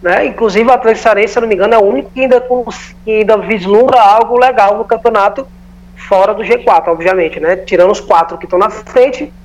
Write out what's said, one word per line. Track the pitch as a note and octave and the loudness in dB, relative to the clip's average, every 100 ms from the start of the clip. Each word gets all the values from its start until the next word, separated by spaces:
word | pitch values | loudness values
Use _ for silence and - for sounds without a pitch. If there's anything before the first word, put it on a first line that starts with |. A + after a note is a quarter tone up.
né? | F3+ F#3+ G#3 | 0 0 -2
Inclusive | G3+ A3+ F#3+ A3+ | -2 -2 0 2
o | |
Atlético | B3 A3+ A3 | 2 0 0
Cearense, | A3+ G3+ G#3 | 0 0 0
se | A#3+ | -2
eu | |
não | A3+ | -2
me | F#3+ | -2
engano, | G3+ | 2
é | A3+ | 2
o | |
único | G3+ B3+ - | 2 -2 -8
que | B3+ | -6
ainda | C4 B3 | 0 0
cons-, | B3+ B3 A#3 - - - | 0 -6 -6 -12 -18 -16
que | - | -4
ainda | G#3+ G3+ G#3+ | -2 0 0
vislumbra | F3+ G#3+ F#3 G#3 C4 B3+ | 0 -6 0 2 4 4
algo | G3+ G#3+ A3+ A#3+ | 4 4 2 2
legal | B3+ A3 G3+ G#3 | 2 2 0 0
no | A3+ | -2
campeonato | A3+ A#3+ A3 G3 - C4+ - - - - - | -2 0 0 0 -2 -14 -18 -20 -20 -20 -20
fora | - F#3+ G3+ | -2 0 0
do | G#3+ | -2
G | G#3+ A#3+ | -2 -2
quatro, | B3 F3 F3 | 2 0 0
obviamente, | E3 E3+ F#3 D#3+ - | -2 0 0 -2 -4
né? | D#3+ F#3 | -4 -4
Tirando | - A#3 F3+ | -2 2 2
os | G3+ | 2
quatro | - F3 E3+ F3 | 0 0 0 -8
que | F3 | -4
tão | F3+ | -2
na | G#3+ | -2
frente | G#3+ - B3+ C4 - D4 - | -4 -4 0 0 -2 -12 -14